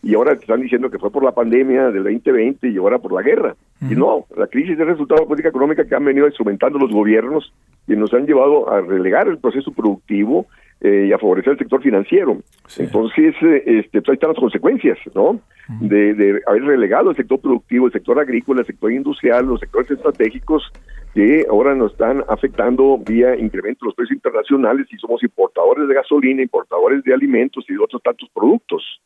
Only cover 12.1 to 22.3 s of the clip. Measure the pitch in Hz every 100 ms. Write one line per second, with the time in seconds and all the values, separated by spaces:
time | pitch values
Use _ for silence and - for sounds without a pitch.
12.1 | 185 165 104 - _ _ - - - 113
13.1 | - 156 - 165 143 - 113 101 - -
14.1 | 135 - - 117 - 175 262 143 - -
15.1 | - 131 220 _ _ - 113 113 101 104
16.1 | 104 101 101 - 107 139 135 101 117 190
17.1 | 151 127 131 143 120 _ 120 127 107 -
18.1 | 120 143 120 131 127 120 113 107 127 139
19.1 | 143 127 120 131 120 - 107 127 139 147
20.1 | - 113 131 - 156 - - - - -
21.1 | 107 107 156 - 107 135 135 107 - 113
22.1 | 135 -